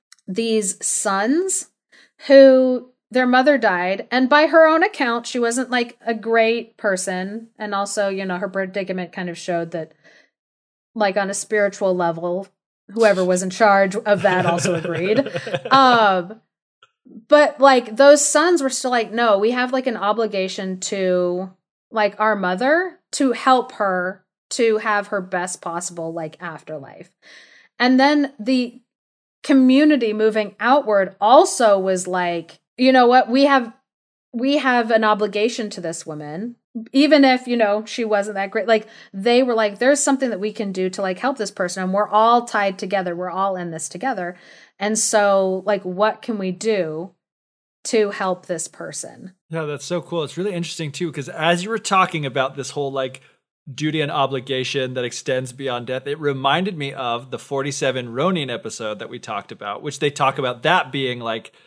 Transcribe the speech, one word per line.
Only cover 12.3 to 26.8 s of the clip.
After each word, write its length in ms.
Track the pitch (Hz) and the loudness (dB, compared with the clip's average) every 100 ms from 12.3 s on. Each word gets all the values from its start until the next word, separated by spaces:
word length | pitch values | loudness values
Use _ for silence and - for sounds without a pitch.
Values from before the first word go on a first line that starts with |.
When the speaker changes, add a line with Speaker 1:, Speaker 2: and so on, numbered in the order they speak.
| 180 196 _ _ _ _ | -6 -8 _ _ _ _
Speaker 1:
whoever 320 | 202 220 190 | 2 4 4
was 200 | 180 180 | 2 0
in 80 | 185 | -2
charge 440 | - 220 196 196 202 | 2 4 4 2 0
of 280 | 208 202 | 0 2
that 240 | 196 185 180 | 2 2 0
also 260 | 170 180 | 0 0
agreed. 580 | 165 165 165 185 226 277 254 - | -2 -4 -4 0 0 0 -4 -6
Speaker 2:
<laughs> 200 | 185 226 | -6 2
Speaker 1:
Um, 680 | 269 254 240 208 185 175 220 _ _ _ _ _ _ - - - | 6 6 6 4 2 -4 -14 _ _ _ _ _ _ -20 -14 4
but, 320 | 294 285 - | 4 4 6
like, 380 | 269 254 240 214 | 6 6 2 4
those 280 | 277 285 - | 8 8 4
sons 380 | 294 330 339 | 2 2 2
were 60 | 269 | 0
still 220 | 254 254 | -4 -2
like, 200 | 247 220 | -2 -2
"No, 260 | 220 240 196 | 0 2 2
we 140 | 220 | 2
have, 200 | 247 247 | 0 -2
like, 160 | 262 254 | -2 -4
an 100 | 214 | -4
obligation 840 | 196 214 220 196 185 185 190 185 | -2 -2 -2 -4 -6 -6 -8 -8
to, 720 | - 196 185 180 180 180 190 _ _ _ _ | -8 -4 -2 0 -2 -4 -8 _ _ _ _
like, 280 | 220 208 202 | -2 -2 0
our 160 | 214 208 | 0 0
mother 640 | 185 185 254 320 370 - _ | -2 -2 0 0 -2 -10 _
to 220 | - 269 | -2 -2
help 400 | 226 - 262 240 | 0 2 2 2
her 520 | - 202 185 180 190 _ _ - | -4 -2 -2 -4 -8 _ _ -10
to 260 | - 226 214 | -2 0 0
have 300 | 220 208 202 | 0 -2 -2
her 140 | 202 | -6
best 400 | 185 185 180 - | -4 -6 -6 -8
possible, 500 | 180 170 170 170 165 | -8 -8 -8 -8 -8
like, 240 | 165 160 - | -8 -10 -12
afterlife." 720 | 175 156 - 156 | -14 -14 -14 -14